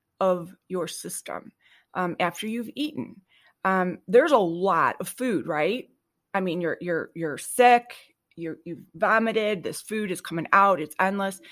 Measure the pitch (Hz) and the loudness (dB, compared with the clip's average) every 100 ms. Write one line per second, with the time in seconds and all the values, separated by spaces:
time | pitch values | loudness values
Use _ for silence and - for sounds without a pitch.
0 | _ - 190 180 170 185 - 180 170 - | _ -2 0 0 -4 -16 -8 -6 -6 -8
1 | 175 - - - - _ _ _ _ - | -10 -12 -10 -12 -12 _ _ _ _ -6
2 | 180 - 175 - 220 233 220 - 294 - | -4 -2 -2 -4 -8 -6 -8 -6 -6 -6
3 | - - _ _ _ _ 190 190 180 - | -10 -14 _ _ _ _ 0 0 0 -4
4 | - 226 320 262 175 170 190 165 135 - | 4 4 6 4 4 0 0 2 2 0
5 | 185 - 254 175 151 151 165 254 - _ | -8 -6 -2 -2 -2 -2 -2 -2 -8 _
6 | _ _ _ 196 185 170 165 - 175 160 | _ _ _ -4 -2 -2 -4 -4 -4 -4
7 | - 165 160 135 - - 247 240 240 - | -6 -6 -6 -6 -4 6 8 8 4 -20
8 | - _ _ - 165 156 - 165 - 160 | -20 _ _ -12 -10 -10 -12 -14 -12 -2
9 | 196 220 226 220 208 196 - - - 214 | 2 2 2 0 0 -2 -6 -10 -6 -4
10 | 208 180 - 165 - 196 196 175 151 - | -4 -6 -6 -6 2 6 6 4 -2 -2
11 | 190 202 196 190 - | -2 0 -4 -6 -16